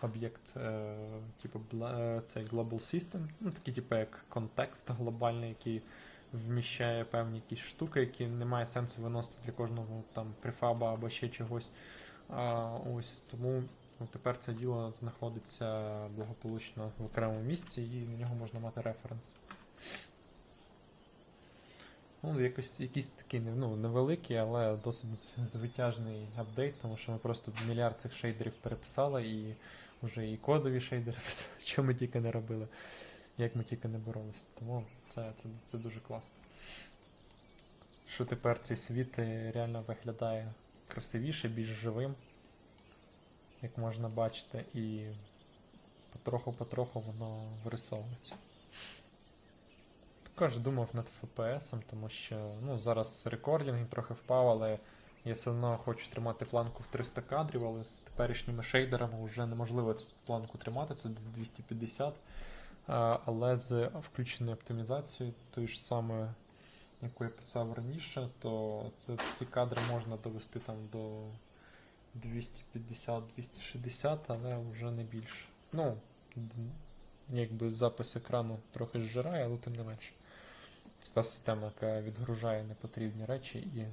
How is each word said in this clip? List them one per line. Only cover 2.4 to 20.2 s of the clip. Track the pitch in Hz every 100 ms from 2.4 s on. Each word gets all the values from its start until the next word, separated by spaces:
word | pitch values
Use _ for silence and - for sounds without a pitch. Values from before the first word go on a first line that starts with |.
| 107
Global | 117 113
System, | 113 - 175 175 185 156 -
ну, | 214
такий, | - 131
типу, | 123 - 113
як | 110 - -
контекст | 120 110 - 135 - -
глобальний, | 117 117 117 120 117 117
який | 110 113 110 - - - - -
вміщає | 117 113 120 117 - 120 117
певні | 113 117 113 110
якісь | - 120
штуки, | - - 160 143
які | 123 - 120
немає | 120 120 120 117
сенсу | 123 120 -
виносити | 117 117 113 - 120
для |
кожного | 120 117 117 110 113 -
там | 113 110 104
префаба | 123 120 120 117 117
або | 113 113
ще | - 120
чогось. | - 117 117 - - - - - - -
А, | 131 120 117 113 117 123 120
ось, | 113 - -
тому, | 120 127 131 127 - - -
ну, | 113
тепер | - 123 120
це | -
діло | 113 123 117 113 113
знаходиться | 120 - 117 110 - - 113 110 107 107 104 107
благополучно | 107 113 113 110 - 110 107 113
в | 110
окремому | 117 110 110
місці, | 117 170 - 123
і | 117 123 117
на | 117
нього | 123 117
можна | 113 117
мати | 113 117
референс. | 113 110 - 117 - - - - - - - - - -